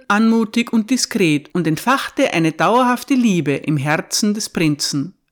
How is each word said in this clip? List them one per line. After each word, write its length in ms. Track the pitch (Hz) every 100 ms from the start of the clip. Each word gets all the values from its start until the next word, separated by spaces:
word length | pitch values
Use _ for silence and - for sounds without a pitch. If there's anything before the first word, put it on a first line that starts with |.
| -
anmutig 640 | 202 226 226 220 240 233
und 160 | 233 208
diskret 680 | 247 - 220 175 147 - 180
und 100 | 160
entfachte 680 | 156 - 262 - - 277
eine 180 | - 160
dauerhafte 640 | 156 165 240 247 240 -
Liebe 400 | 269 240 175 147
im 240 | 139 - 151
Herzen 560 | 143 160 180 - 208
des 160 | 208 -
Prinzen.“ 680 | - 156 143 - 147 160 - _